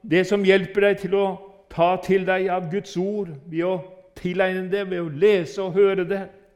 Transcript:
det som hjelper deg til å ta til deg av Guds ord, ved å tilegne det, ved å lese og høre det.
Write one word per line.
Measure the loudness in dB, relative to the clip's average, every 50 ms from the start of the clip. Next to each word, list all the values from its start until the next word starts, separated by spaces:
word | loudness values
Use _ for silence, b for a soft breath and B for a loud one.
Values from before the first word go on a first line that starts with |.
| -2
det | 0 2 2 2
som | 2 0 2 4
hjelper | 6 4 4 4 0 0 2 4 4
deg | 2 0
til | -2 -2 0
å | 2 0 0 -2 -6 -12 -20 -20 -20 _ _
ta | 2 2 4 4 4 0 0
til | 0 0 2 2
deg | 0 0 0 0 -2 -2
av | -2 -4 -4
Guds | -6 -6 -6 -4 -4
ord, | -4 -4 -2 -4 -4 -6 -8 -10 -16 -14 -8
ved | -4 -2 -2
å | -2 -2 -4 -6 -12 -20 -20 -20 _ _ -8
tilegne | -6 -4 0 0 0 0 0 -4 -4 -4
det, | -4 -4 -4 -4
ved | -6 -6
å | -6 -6
lese | -2 2 4 4 4 4 0 -4 -6 -6 -6
og | -2 2
høre | 2 4 4 4 0 -2
det. | -2 -4 -6 -6 -12 -16 -20 _ _ _